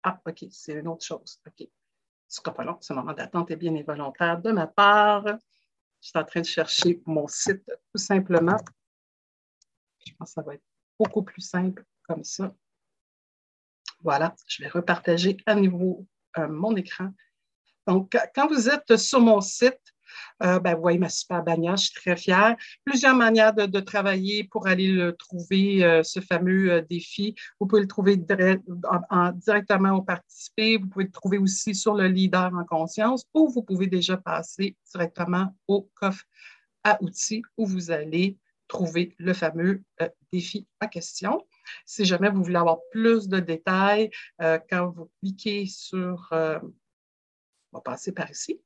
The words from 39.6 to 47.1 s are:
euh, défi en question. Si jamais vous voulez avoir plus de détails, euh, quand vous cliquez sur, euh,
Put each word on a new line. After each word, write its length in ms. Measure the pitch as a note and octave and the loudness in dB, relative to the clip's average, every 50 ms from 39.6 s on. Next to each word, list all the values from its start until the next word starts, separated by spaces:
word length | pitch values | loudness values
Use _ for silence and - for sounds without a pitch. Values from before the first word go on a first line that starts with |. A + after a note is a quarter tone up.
| E3+ F#3 G3 F#3+ - _ _ _ | 0 0 0 -2 -6 _ _ _
euh, 80 | E3 - - _ _ _ - | -6 -6 -6 _ _ _ -8
défi 340 | F3+ E3+ - - G#3 G3 _ _ _ | -6 -6 -6 -10 -12 -14 _ _ _
en 80 | G#3 A3 | -10 -10
question. 580 | - E3+ E3 - - - F#3 G3 C4+ F#4+ - _ _ _ _ - - - _ | -10 -12 -14 -12 -12 -8 -4 -4 -4 -4 -4 _ _ _ _ -20 -20 -20 _
Si 200 | - - - G#3 | -18 -4 0 2
jamais 260 | F#3 F#3 F3 F#3+ G#3 | 2 2 4 2 2
vous 120 | G3 G3 F3+ | 2 2 0
voulez 140 | E3+ F3+ | 0 0
avoir 220 | F3 E3+ E3+ E3 E3 - - | 2 4 2 2 0 -2 -10
plus 380 | - A3 A3+ A3+ A#3 A3+ G3+ F#3+ | -6 0 4 4 4 4 2 0
de 120 | F#3 F#3+ | -2 -2
détails, 720 | F3+ F3 E3 D#3+ _ F#3+ F#3 F#3 G3 G3+ G#3 G#3+ A3 G#3+ - - - - _ _ | 0 -2 -4 -4 _ -2 0 2 4 4 4 2 2 -2 -4 -12 -20 -20 _ _
euh, 180 | E3+ D#3+ D#3+ D#3+ E3 _ | 0 0 0 0 -2 _
quand 180 | - F3+ F3+ F3+ | -2 -2 -2 -2
vous 220 | E3+ E3+ D#3+ - _ _ | -4 -10 -16 -20 _ _
cliquez 460 | - G3 F#3+ - - A3 G3+ G3+ G3+ | -8 -8 -8 -6 -6 -6 -4 -4 -6
sur, 600 | F#3+ G3 - - - - F#3 F#3 F3+ F#3 F3 - - E3 | -6 -10 -14 -16 -8 -6 -6 -4 -4 -6 -8 -8 -4 -2
euh, 260 | D#3+ D#3+ D#3 D#3 D#3 - - - _ _ _ _ _ _ _ | -2 0 0 -2 -6 -8 -14 -20 _ _ _ _ _ _ _